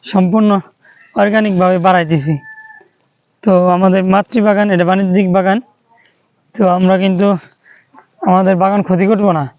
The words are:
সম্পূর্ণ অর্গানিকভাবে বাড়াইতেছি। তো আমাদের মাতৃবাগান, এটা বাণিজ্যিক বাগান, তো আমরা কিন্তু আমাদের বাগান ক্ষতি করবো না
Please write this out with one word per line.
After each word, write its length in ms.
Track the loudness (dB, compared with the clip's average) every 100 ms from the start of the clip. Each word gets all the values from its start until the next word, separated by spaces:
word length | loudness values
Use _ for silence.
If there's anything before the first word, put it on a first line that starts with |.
| -4
সম্পূর্ণ 380 | -2 0 0 0 0 -4 _ _ _ _ -2
অর্গানিকভাবে 560 | 0 0 0 0 0 2 2
বাড়াইতেছি। 480 | 0 0 -2 -2 -6 -8 -20 -20 -20 _ _ _ _ _ _
তো 80 | 0 2 2 2
আমাদের 260 | 2 0 0
মাতৃবাগান, 540 | 0 0 -2 0 0 0
এটা 120 | 0 0
বাণিজ্যিক 380 | 0 0 0 0 0
বাগান, 220 | 0 -2 -4 _ _ _ _ _ _ _ _ -2
তো 80 | 0 2
আমরা 180 | 0 0
কিন্তু 240 | 0 0 0 -2 -6 _ _ -20 _ -20 _ _ 0
আমাদের 260 | 0 2 0
বাগান 180 | 0 -2 -2
ক্ষতি 180 | 0 0
করবো 200 | 0 0 -2
না 60 | -4